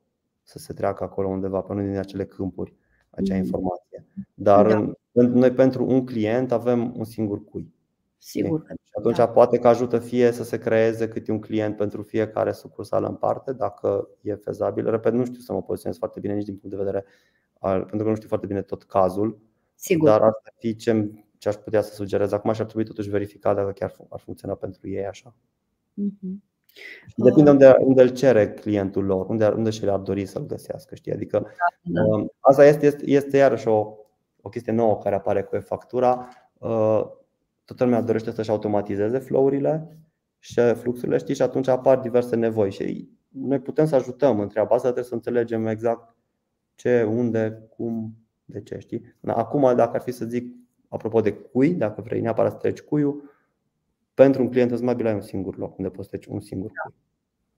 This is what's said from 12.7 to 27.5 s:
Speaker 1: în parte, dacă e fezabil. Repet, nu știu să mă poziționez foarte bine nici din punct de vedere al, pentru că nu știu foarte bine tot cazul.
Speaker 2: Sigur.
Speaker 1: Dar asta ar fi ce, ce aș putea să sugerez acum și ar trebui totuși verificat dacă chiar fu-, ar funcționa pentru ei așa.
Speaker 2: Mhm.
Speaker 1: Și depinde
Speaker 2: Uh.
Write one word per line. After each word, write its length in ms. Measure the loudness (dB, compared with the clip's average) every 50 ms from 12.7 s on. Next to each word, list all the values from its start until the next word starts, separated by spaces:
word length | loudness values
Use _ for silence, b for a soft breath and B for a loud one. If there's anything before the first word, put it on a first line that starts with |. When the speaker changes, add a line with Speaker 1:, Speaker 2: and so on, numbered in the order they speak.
| _ -14 -10 -4 -2 -2 -2 -2
Speaker 1:
în 80 | -6
parte, 380 | -4 -2 -2 -2 -2 -6 -10 -8
dacă 560 | -6 -6 -8 -6 -4 -4 -2 -2 -2 -4 -8 _ _
e 140 | -8 -8 -8
fezabil. 540 | -8 -8 -10 -6 -4 -4 -4 -4 -4 -4 -2
Repet, 240 | -2 -2 0 0 0
nu 120 | 0 -2
știu 140 | -4 -6 -14
să 140 | -12 -8 -8
mă 80 | -6
poziționez 360 | -6 -6 -8 -8 -8 -10 -10 -8
foarte 220 | -8 -10 -8 -8
bine 140 | -8 -6 -6
nici 120 | -6 -6
din 120 | -8 -10 -14
punct 180 | -14 -12 -8
de 80 | -8 -6
vedere 220 | -6 -6 -6 -8 _ _ _ _ _ _ _ _ _ _ _
al, 200 | -4 -2 -2 -2
pentru 240 | -4 -4 -6 -4 -2
că 60 | -2
nu 60 | -2
știu 120 | -4 -4 -6
foarte 180 | -6 -6 -4
bine 160 | -4 -6 -6
tot 220 | -6 -6 -10 -14 _
cazul. 560 | _ 0 2 2 2 2 0 -4 -4 -4 -8 _ _ _ _ _ _ _
Speaker 2:
Sigur. 340 | _ -2 -2 0 2 4 4
Speaker 1:
Dar 120 | 6 6
asta 200 | 4 4 2 0 _
ar 100 | -20 -16 _
fi 180 | -6 -6 -6
ce, 360 | -4 -2 0 0 0 0 -2 -6 -14 _ _ _ _
ce 120 | -6 -6
aș 60 | -6
putea 260 | -6 -6 -2 -2 -2
să 120 | -2 -2 -6
sugerez 380 | -12 -8 -4 -2 -2 0 0
acum 220 | -2 -2 -2 -2 -2
și 80 | -2
ar 40 | -4
trebui 200 | -6 -4 -6 -6
totuși 240 | -6 -6 -10 -8 -4
verificat 460 | -4 -4 -4 -6 -10 -4 -2 0 0
dacă 160 | 0 0 -4
chiar 180 | -4 -6 -8 -8
fu-, 180 | -8 _ -20 -18
ar 100 | -18 -18
funcționa 360 | _ -14 -16 -12 -10 -10 -10
pentru 340 | -8 -10 -12 -14 _ -12 -10
ei 160 | -8 -8 -8
așa. 280 | -10 -10 -14 -18 -20 -20 _ _ _ _ _ _ _ _ _ _ _ -10
Speaker 2:
Mhm. 500 | -6 -6 -6 -6 -8 -12 -12 -12 -14 _ _ _ _ _ B B B B B B B B B
Speaker 1:
Și 80 | B
depinde 340 | 2 4 4 6 8 8
Speaker 2:
Uh. 60 | 8